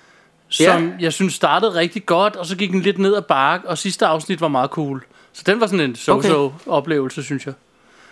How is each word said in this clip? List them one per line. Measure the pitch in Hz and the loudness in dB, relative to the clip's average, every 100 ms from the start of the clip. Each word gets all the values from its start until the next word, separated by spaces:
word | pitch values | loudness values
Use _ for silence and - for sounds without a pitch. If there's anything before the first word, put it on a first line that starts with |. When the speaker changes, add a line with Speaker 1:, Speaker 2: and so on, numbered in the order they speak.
| _ _ _ _ - | _ _ _ _ -10
Speaker 1:
som | - 170 175 | 2 4 4
Speaker 2:
Ja. | 170 180 | 0 -2
Speaker 1:
jeg | 165 | -4
synes | - 190 | 0 -2
startede | - 160 160 220 | 0 2 2 0
rigtig | 170 170 220 - | 0 -2 -4 0
godt, | 175 202 202 | 2 2 -2
og | 170 | -8
så | 185 | -4
gik | 202 | -2
den | 185 | 0
lidt | 175 185 | 0 2
ned | 196 202 | 2 0
ad | |
bakke, | - 139 139 180 190 | 0 2 2 0 -4
og | 160 | -6
sidste | 196 - 196 | -6 0 2
afsnit | 160 156 170 | 0 -2 -4
var | 165 | 0
meget | 135 139 | 0 -2
cool. | - 143 135 - _ _ | -2 -6 -6 -12 _ _
Så | - - | -8 0
den | 214 | 2
var | 214 | 2
sådan | 190 | 2
en | 139 113 | 0 -2
so-so | - 196 196 156 | 0 2 4 2
Speaker 2:
Okay. | 139 151 - | 2 -4 -2
Speaker 1:
oplevelse, | 156 147 151 131 151 | -2 0 -2 -2 -6
synes | 135 143 - | -8 -8 -8
jeg. | 135 _ _ _ _ - | -16 _ _ _ _ -20